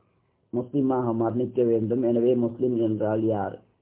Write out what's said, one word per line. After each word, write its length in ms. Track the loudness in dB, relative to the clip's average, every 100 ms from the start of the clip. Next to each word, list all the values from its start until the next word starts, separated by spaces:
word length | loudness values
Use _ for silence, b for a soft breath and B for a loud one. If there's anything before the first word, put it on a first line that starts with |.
| _ _ _ _ _
முஸ்லிமாக 600 | -6 -4 0 0 2 0
மரணிக்க 460 | 0 0 0 -2 0 2
வேண்டும். 380 | 2 0 0
எனவே 300 | 0 2 2 2
முஸ்லிம் 400 | 0 -2 -2 0
என்றால் 480 | 0 0 0 0 0
யார் 300 | -2 -4 -8 -18 _